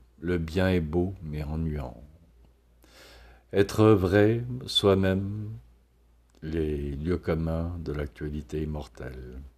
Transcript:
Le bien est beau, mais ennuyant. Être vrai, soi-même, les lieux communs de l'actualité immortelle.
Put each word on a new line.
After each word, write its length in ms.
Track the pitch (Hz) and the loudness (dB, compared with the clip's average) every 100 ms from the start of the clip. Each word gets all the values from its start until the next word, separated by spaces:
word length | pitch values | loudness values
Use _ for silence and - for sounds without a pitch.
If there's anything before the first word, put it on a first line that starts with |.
| - - | -20 -8
Le 180 | 85 87 | -2 -2
bien 300 | 82 90 92 | 0 2 2
est 140 | 90 | 2
beau, 320 | 78 85 90 98 | 2 0 -2 -4
mais 180 | 78 76 | -8 -8
ennuyant. 600 | 73 78 80 73 64 57 - - _ _ _ _ _ _ _ - - - - - _ | -6 -4 -4 -4 -8 -12 -20 -20 _ _ _ _ _ _ _ -20 -20 -20 -20 -20 _
Être 320 | 95 101 - 107 | 2 2 6 6
vrai, 580 | 104 90 101 104 117 123 127 110 | 8 6 6 6 2 -4 -8 -4
soi-même, 840 | - 101 95 95 95 98 104 107 113 - _ _ _ _ _ _ _ | 2 4 4 4 0 -2 -6 -8 -12 -16 _ _ _ _ _ _ _
les 560 | 78 80 78 73 71 69 | -6 -4 -2 -2 -4 -4
lieux 200 | 78 85 | -2 -2
communs 600 | - 80 80 82 85 87 | -2 -2 0 -2 -4 -6
de 140 | 78 | -6
l'actualité 680 | 73 76 - 78 76 76 78 | -6 -6 -8 -8 -8 -6 -6
immortelle. 800 | 76 76 73 - 64 64 62 65 69 | -4 -6 -10 -14 -14 -12 -14 -14 -16